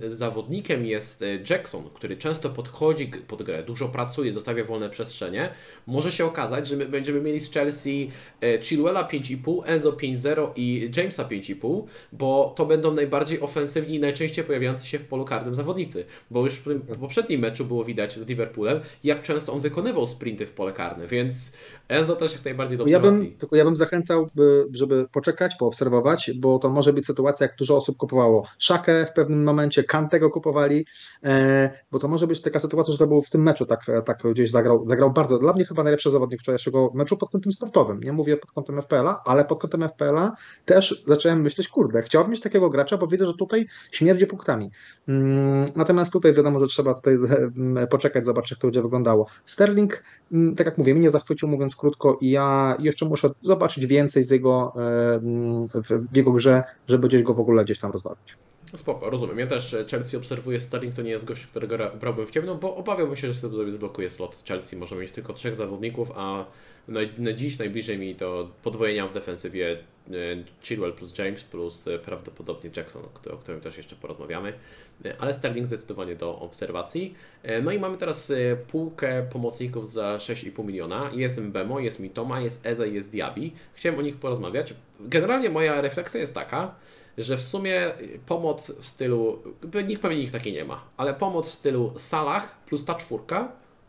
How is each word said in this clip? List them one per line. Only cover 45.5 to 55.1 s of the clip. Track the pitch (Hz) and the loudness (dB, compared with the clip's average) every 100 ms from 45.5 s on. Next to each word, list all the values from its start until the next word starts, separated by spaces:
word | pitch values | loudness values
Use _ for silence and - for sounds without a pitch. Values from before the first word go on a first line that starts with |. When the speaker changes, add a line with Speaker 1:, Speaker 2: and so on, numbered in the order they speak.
| 139 139 165 | 2 0 0
Speaker 2:
natomiast | 160 175 175 | 4 4 4
tutaj | 185 165 | 4 6
wiadomo, | 151 147 139 | 6 6 4
że | 135 | 2
trzeba | - 135 | 2 0
tutaj | 123 135 127 | 2 4 4
z-, | 123 135 123 127 | 4 4 2 -2
mm, | 127 127 120 | 0 0 2
poczekać, | 143 143 127 | 2 2 0
zobaczyć, | 120 117 117 | 0 0 -2
jak | - | -2
to | 127 | 0
będzie | 123 | 2
wyglądało. | 117 127 117 107 107 - - | 0 2 4 4 2 -4 -4
Sterling, | - 202 202 202 - - - - | 4 4 6 2 0 -12 -20 -2
mm, | 165 165 160 | 2 2 2
tak | 160 | 0
jak | 160 | 4
mówię, | 131 | 4
mnie | 156 | 6
nie | 165 | 6
zachwycił, | 147 - - 151 | 4 0 -2 0
mówiąc | 139 139 - | 0 -2 0
krótko, | 147 147 143 - | 0 4 4 4
i | 131 | 2
ja | 139 139 135 135 127 | 2 4 4 2 2
jeszcze | 151 - 160 | 0 0 -2
muszę | 147 135 - | 2 0 2
zobaczyć | 185 190 165 139 127 | 2 2 2 0 2
więcej | 143 143 143 | 4 4 4
z | 123 | 4
jego, | 131 127 127 123 123 | 4 4 2 0 -2
e, | 117 117 120 | 0 2 2